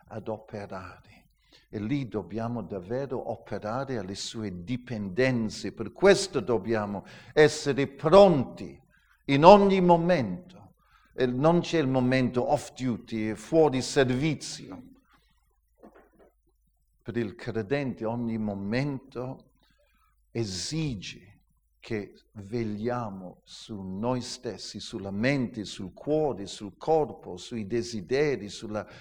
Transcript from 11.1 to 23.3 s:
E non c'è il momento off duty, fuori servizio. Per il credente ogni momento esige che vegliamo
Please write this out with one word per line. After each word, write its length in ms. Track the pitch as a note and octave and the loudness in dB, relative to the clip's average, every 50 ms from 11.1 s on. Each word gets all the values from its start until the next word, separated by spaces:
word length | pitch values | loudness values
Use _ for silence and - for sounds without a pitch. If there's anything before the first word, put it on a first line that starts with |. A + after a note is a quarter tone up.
| - | -4
E 120 | - B2+ | -2 -2
non 340 | B2 B2 B2+ D3 D#3+ F3 E3+ | 0 0 2 4 4 4 4
c'è 180 | E3+ - E3+ D#3+ | 2 0 0 0
il 80 | C#3+ | 0
momento 640 | C3 C3 C3 B2 B2 C3 C3 B2+ A#2 - B2 B2 C3+ | 2 2 2 2 2 2 2 2 2 0 0 0 0
off 220 | D3 C3+ - - | 0 -2 -2 -6
duty, 640 | - - B2+ B2+ A2 F#2 - - A#2 A2 G#2+ A2 G#2+ | -10 -6 -4 -4 -4 -4 -6 -8 -6 -4 -4 -4 -6
fuori 460 | - - - E3 D#3+ D#3 C#3+ C3 C3 | -8 -4 2 4 4 6 6 4 0
servizio. 1000 | A#2+ - - D3 C3+ B2 B2+ B2+ D3+ D#3+ E3+ - - - - - - A#2+ - - - - - _ _ _ _ _ _ _ _ _ _ _ _ _ _ _ _ _ - - _ - _ _ _ _ - _ _ _ _ _ _ _ _ _ _ _ _ _ _ _ | -2 0 2 2 4 4 2 0 0 -2 -2 -4 -8 -12 -14 -14 -14 -16 -18 -18 -18 -20 -20 _ _ _ _ _ _ _ _ _ _ _ _ _ _ _ _ _ -20 -20 _ -20 _ _ _ _ -20 _ _ _ _ _ _ _ _ _ _ _ _ _ _ _
Per 160 | - - G2+ | -10 -6 -4
il 200 | A#2+ A#2 G2+ - | -4 -4 -4 -6
credente 680 | - - B2 G2+ A2+ G#2 F#2+ C#3 C#3+ C#3 B2+ G2 - A2 | -10 -10 -6 -6 -4 -4 -2 -2 -4 -4 -4 -6 -6 -6
ogni 340 | A2 A#2 A#2+ A#2+ A2+ A2+ A2 | -4 -4 -4 -4 -4 -4 -4
momento 1120 | G#2+ G#2 G2+ G2 G2 G2+ A2+ B2+ C#3+ D3 C#3 B2+ - - - A#2+ B2+ C3 - - - _ _ _ _ _ _ _ _ _ _ _ _ _ _ _ _ _ | -4 -4 -6 -6 -6 -4 -2 -2 -2 -2 -4 -8 -10 -12 -12 -10 -10 -10 -12 -14 -18 _ _ _ _ _ _ _ _ _ _ _ _ _ _ _ _ _
esige 960 | - A#2 A2+ G2 F#2 F2+ - - D3+ D#3+ D#3 C#3+ A#2 F#2 E2+ - - - - - - _ _ _ _ _ _ _ _ _ | -6 -6 -6 -6 -6 -8 -8 -6 -4 -4 -4 -4 -4 -6 -10 -12 -16 -18 -20 -20 -20 _ _ _ _ _ _ _ _ _
che 300 | - - A#2 G#2 G2 - - - _ _ | -10 -8 -6 -6 -6 -8 -14 -20 _ _
vegliamo 1080 | - G#2+ G2 G2 A#2 A#2+ A2+ G#2+ G#2 G2+ A2 A#2+ B2 B2 A#2 G#2 G2 F#2+ F#2 F2+ | -18 -18 -12 -8 -6 -4 -4 -4 -4 -4 -4 -4 -4 -4 -6 -8 -10 -12 -14 -16